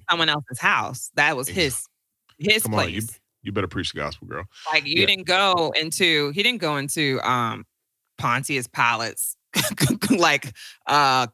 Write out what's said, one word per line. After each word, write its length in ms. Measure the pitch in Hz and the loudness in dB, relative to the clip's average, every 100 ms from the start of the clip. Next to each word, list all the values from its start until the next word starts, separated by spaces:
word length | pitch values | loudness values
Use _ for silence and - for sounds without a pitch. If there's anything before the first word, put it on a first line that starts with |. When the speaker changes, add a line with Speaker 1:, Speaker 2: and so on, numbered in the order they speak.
| - | 0
Speaker 1:
someone 200 | 170 160 | 0 2
else's 300 | 147 - 131 | 0 -4 -2
house. 520 | 185 151 101 131 - - | 0 2 0 -6 -6 2
That 200 | 147 135 | 2 2
was 140 | 139 | -4
Speaker 2:
Ex- 80 | 87 | 0
Speaker 1:
his, 280 | 143 - - _ _ _ _ - | 0 -2 -10 _ _ _ _ -6
his 260 | 175 214 | 0 2
Speaker 2:
Come 100 | - | 2
Speaker 1:
place. 140 | 107 90 | 0 0
Speaker 2:
on, 60 | |
you, 80 | 92 113 - _ _ | -4 -8 -12 _ _
you 80 | 104 | -6
better 160 | 101 92 | -4 -2
preach 240 | 98 80 | -4 -6
the 60 | 80 | -6
gospel, 280 | 73 - - | -8 -8 -12
girl. 160 | 76 95 - 156 | -12 -12 -12 -2
Speaker 1:
Like, 140 | 156 143 | -2 0
you 160 | 170 | 0
Speaker 2:
Yeah. 60 | 196 | 2
Speaker 1:
didn't 180 | 190 180 | 0 0
go 460 | 185 196 175 156 - | 2 4 2 2 0
into, 560 | 156 160 180 156 143 | -2 0 2 2 0
he 120 | 151 | 0
didn't 180 | 233 240 | -2 0
go 160 | 160 143 | -2 -2
into, 420 | 143 170 143 131 | -4 -2 0 0
um, 440 | 117 123 117 107 - _ _ _ _ - | 0 0 0 -4 -12 _ _ _ _ -6
Pontius 500 | 123 123 139 139 113 | -2 -2 -2 -6 -6
Pilate's, 680 | - 120 113 113 - - - _ | 0 2 2 -4 -6 -8 -8 _
<laughs> 560 | - - - - - 208 | -4 -2 0 0 0 2
like, 420 | 220 170 143 127 - - - - | 4 4 4 -2 -16 -20 -12 2
uh, 400 | 147 139 131 120 | 4 6 4 2